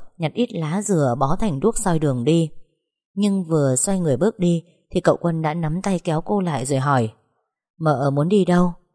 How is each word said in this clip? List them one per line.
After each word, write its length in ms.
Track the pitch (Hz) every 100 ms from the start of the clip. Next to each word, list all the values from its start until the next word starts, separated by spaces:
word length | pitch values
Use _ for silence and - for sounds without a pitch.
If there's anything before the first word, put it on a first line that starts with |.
| - -
nhặt 140 | 156
ít 160 | - 240
lá 280 | 185 151 185
dừa 340 | 208 175 135 123
bó 160 | 135 190
thành 200 | 220 139
đuốc 180 | 202 -
soi 220 | 190 165
đường 240 | 151 127
đi. 280 | 123 165 160 - - _ _ _ _
Nhưng 300 | 196 208 196
vừa 320 | 165 160 139
xoay 240 | 127 - 190
người 180 | 165 127
bước 220 | 196 -
đi 240 | 175 165 - _ _
thì 100 | 185
cậu 160 | 175 -
Quân 200 | 170 165
đã 120 | 156
nắm 280 | 165 156 170
tay 180 | 196 180
kéo 220 | - 156
cô 200 | 185 208
lại 240 | 175 139
rồi 140 | 127 135
hỏi: 300 | 139 135 110 - _ _ _ _ _ -
"Mợ 320 | 160 127 139
muốn 160 | 139 160
đi 160 | 208
đâu?" 280 | 180 175 180 170 _